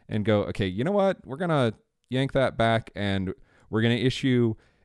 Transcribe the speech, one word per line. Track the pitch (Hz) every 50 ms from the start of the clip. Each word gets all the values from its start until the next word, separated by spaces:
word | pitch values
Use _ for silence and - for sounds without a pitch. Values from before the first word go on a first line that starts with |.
| _ -
and | 110 107 101
go, | 110 107 104 -
"Okay, | - 92 - 98
you | 95 90 101 123
know | 175 202
what? | 202 196 196 185 - -
We're | - 127
gonna | 143 185 160 160 143 127 113 101 - _ _ _ _ _ -
yank | 123 131 135 135 -
that | 143 131 104 -
back, | 131 117 113 113 110 - - -
and | - 101 101 98 98 95 90 - - - _ _ _ _ -
we're | - 110 110
gonna | 117 117
issue | 117 104 131 - - - 131 127 123 120 113 107 - _ _ _ _ _